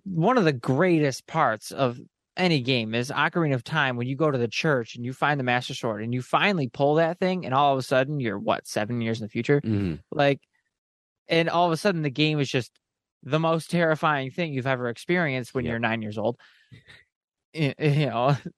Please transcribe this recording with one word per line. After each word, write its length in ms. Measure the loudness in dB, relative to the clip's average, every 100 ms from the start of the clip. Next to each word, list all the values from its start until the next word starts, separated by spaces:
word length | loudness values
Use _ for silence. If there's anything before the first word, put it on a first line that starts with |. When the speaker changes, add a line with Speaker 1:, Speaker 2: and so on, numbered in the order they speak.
Speaker 1:
one 340 | -2 0 2 4
of 80 | 4
the 80 |
greatest 720 | 2 0 2 4 4 2 -2 -6
parts 460 | 0 0 0 -6
of 280 | -2 -2 -2 -14 _ _ -2
any 240 | 2 2
game 340 | 2 0 0 -2
is 160 | -2
Ocarina 420 | 0 0 2 0
of 100 | 0
Time, 320 | -2 -2 0 -2
when 120 | -4
you 80 | 0
go 160 | 0
to 60 | 0
the 100 | -2
church 480 | -2 0 0 -2 -8
and 100 | -10
you 80 |
find 260 | -2 0 0
the 40 |
Master 300 | 2 0 0
Sword 300 | -6 -4 -4
and 100 | -4
you 80 | -4
finally 460 | 0 2 2 0 -2
pull 280 | 0 2 4
that 240 | 2 0
thing, 260 | -2 -2 0
and 80 |
all 200 | 2 4
of 60 | 2
a 40 |
sudden 360 | 2 0 0 -2
you're, 200 | -4 -2
what, 280 | -2 -2 -2
seven 340 | -4 -4 -2
years 180 | -2 -4
in 60 | -6
the 40 |
future? 320 | -4 2 2
Speaker 2:
Mm-hmm. 340 | 2 0 0 -4 -8
Speaker 1:
Like, 300 | 0 2 0 _ _ _ _ _ _ _ _ -2
and 220 | 0 2
all 180 | 2 2
of 40 |
a 60 | 2
sudden 240 | 0 0
the 80 | -2
game 300 | 2 2 2
is 100 | 0
just 220 | -2 -4 _ _ _ _ _
the 180 | -4 0
most 300 | 0 -2 -2
terrifying 640 | 0 2 2 0 0 -4
thing 220 | -6 -6
you've 120 | -4 -2
ever 240 | -2 -2
experienced 640 | -6 -2 0 0 -2 -4
when 120 | -4 -4
Speaker 2:
Yep. 40 |
Speaker 1:
you're 100 | -2
nine 220 | -2 -2
years 160 | -4 -2
old. 220 | -2 -4 -12 _ _ -20 _ -20 _ _ _ _ _
Y-, 220 | -2 -2 0
you 260 | 0 2 0
know? 300 | 0 0 0 -4